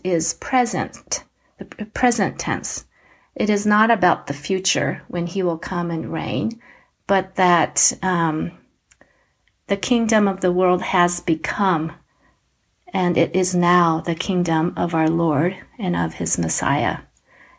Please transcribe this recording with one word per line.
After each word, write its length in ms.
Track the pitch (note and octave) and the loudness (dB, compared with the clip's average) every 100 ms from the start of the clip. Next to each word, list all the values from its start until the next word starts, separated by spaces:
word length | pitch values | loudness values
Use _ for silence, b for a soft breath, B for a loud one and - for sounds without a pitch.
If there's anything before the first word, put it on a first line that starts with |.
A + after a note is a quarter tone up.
| F#3 | -2
is 300 | F3 D#3+ - | 0 0 -4
present, 880 | - B3+ A#3+ E3 F#2+ - - - - _ _ - | -2 0 2 0 -4 -10 -10 -10 -10 _ _ -18
the 80 | - | -16
p-, 180 | - | -12
present 560 | G#3 - B3 A#3 E3+ - | -10 0 0 2 -2 -4
tense. 460 | - G2+ - - - b b b b - | -6 -4 -4 -6 -10 b b b b -4
It 140 | G#3 | 0
is 160 | G#3 G#3 | 0 2
not 260 | G#3 A3+ | 4 4
about 360 | A3 F3+ - - | 4 4 2 -2
the 60 | |
future 680 | C#3 - F#3+ F#3 - C#3 - - | -8 -4 -2 0 0 -2 -4 -8
when 180 | F3+ E3+ | -6 -4
he 160 | F#3+ | -2
will 140 | F3+ E3 | -2 -2
come 340 | - F3+ E3+ | -4 -4 -2
and 220 | E3 - | -4 -4
reign, 480 | D#3+ D#3 A2 G#3 A3+ B B B B - | -6 -4 -2 -2 -6 B B B B 0
but 300 | G3 F#3 - | 0 0 2
that, 560 | F3+ E3+ D3+ - - - | 4 4 2 2 0 0
um, 520 | F#3 F3+ E3 D#3 E3+ - _ _ _ _ b b b b b _ - | -2 0 0 0 -4 -8 _ _ _ _ b b b b b _ -6
the 100 | G3+ | -4
kingdom 500 | - A#3+ A3+ A3 G3+ | 0 0 2 2 2
of 140 | F#3 | 0
the 100 | F#3 | 0
world 300 | F3+ F#3 F3+ | 2 2 0
has 380 | - F#3 F3 - | 0 2 2 2
become, 720 | - E3 - - G3 E3 D#3+ - _ _ _ _ _ _ _ _ - | -2 -2 -2 -2 0 0 -4 -10 _ _ _ _ _ _ _ _ -8
and 240 | F#3+ F3+ D#3+ | -2 0 2
it 160 | E3 F#3 | 2 2
is 180 | F#3 | 0
now 480 | F3+ F3 F3+ E3+ E3 | 2 4 4 4 0
the 140 | E3 E3 | -2 -4
kingdom 580 | - F#3 F3 D#3+ E3+ F3+ | -2 0 2 2 0 -2
of 200 | F3 E3 | -2 0
our 120 | D#3+ | 0
Lord 480 | E3 E3 C#3+ E3+ F#3+ - - | 2 2 2 0 -2 -14 -8
and 180 | F#3+ F3 | -4 -2
of 200 | E3+ - | -4 -4
his 240 | E3 - | -4 -2
Messiah, 640 | E3+ - - C#3+ A2 - - _ b b b | 0 0 0 0 0 -4 -10 _ b b b